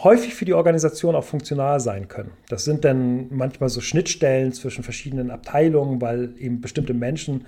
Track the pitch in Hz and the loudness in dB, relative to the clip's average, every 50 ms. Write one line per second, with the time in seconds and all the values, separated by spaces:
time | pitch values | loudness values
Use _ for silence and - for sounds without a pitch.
0 | - 185 226 240 240 - - - 202 175 175 165 170 170 165 160 151 156 - - | 6 8 8 6 4 0 -6 -4 -2 2 2 4 4 4 4 4 2 0 0 0
1 | - 170 160 147 127 - - 147 - - 147 139 135 139 143 139 120 117 98 98 | 0 0 2 0 0 -2 -6 -6 -4 -4 -2 -2 0 2 0 0 0 -2 -4 -6
2 | 98 - - - 104 - - - _ - 120 104 - 147 151 147 151 143 135 131 | -8 -10 -10 -12 -12 -12 -14 -16 _ -8 -8 -4 -2 -2 0 2 4 4 4 4
3 | 127 123 123 127 131 127 139 131 131 135 131 - 135 127 123 123 - - - 160 | 2 0 0 -2 -4 -4 -4 -4 -4 -4 -2 -2 -2 -2 -2 -4 -4 -2 0 0
4 | 180 - - - 160 139 131 131 131 127 123 - - 131 - - 123 - 117 - | 0 0 -2 0 2 2 4 2 2 0 -2 -4 -8 -10 -8 -10 -10 -10 -10 -12
5 | - 139 131 131 127 123 120 - - - - 143 160 165 156 147 139 139 131 123 | -10 -8 -6 -4 -4 -6 -6 -10 -8 -2 2 4 4 4 4 2 2 0 -2 -2
6 | 123 117 117 123 123 120 120 - 135 123 120 120 123 117 - 156 135 - 123 120 | -2 -2 -2 -2 -4 -6 -8 -8 -6 -6 -6 -6 -6 -6 -4 -4 -2 -2 -2 -2
7 | 120 123 - - - - 139 131 - | -2 -2 -4 -4 -4 -4 -6 -6 -6